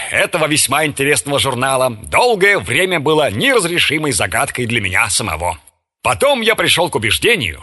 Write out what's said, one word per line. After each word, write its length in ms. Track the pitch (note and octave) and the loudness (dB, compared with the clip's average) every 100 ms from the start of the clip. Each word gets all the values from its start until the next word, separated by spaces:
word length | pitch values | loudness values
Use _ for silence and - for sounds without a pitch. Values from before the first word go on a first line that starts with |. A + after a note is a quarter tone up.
| - | -4
этого 340 | - G3 F3+ D3+ | -2 0 0 0
весьма 400 | D3+ - C#3 D#3 | 0 0 0 0
интересного 540 | - C#3 C#3+ - C#3+ | 0 0 0 0 -2
журнала, 500 | C3+ B2 C3+ C3+ B2+ | -2 0 0 0 0
долгое 720 | A2 - - B3 A3 G3 G3 | -2 -2 2 2 4 2 2
время 400 | - B2+ F#3 F3 | 0 0 0 0
было 320 | C#3 D#3 C#3+ | 2 2 2
неразрешимой 800 | G2+ A#3+ B3+ E3 E3+ - D3+ D3+ | 0 2 2 0 0 0 0 0
загадкой 560 | A2+ G#2 A2+ C#3 - A#2+ | 0 -2 -2 -4 -4 -2
для 120 | A#2 | -2
меня 300 | G2 F#2 A2+ | -2 -2 -2
самого. 500 | - A2+ D#2 F2 D#2+ - _ _ _ | -2 -4 -4 -4 -6 -14 _ _ _
Потом 360 | A2+ B2 C#4 C4+ | -2 0 2 2
я 140 | A3 G#3+ | 2 2
пришел 340 | F3+ - F3+ | 2 2 0
к 60 | C3 | 0
убеждению, 680 | G#2+ - A#3 A3+ F#2 C#2 | -2 0 2 2 -2 -6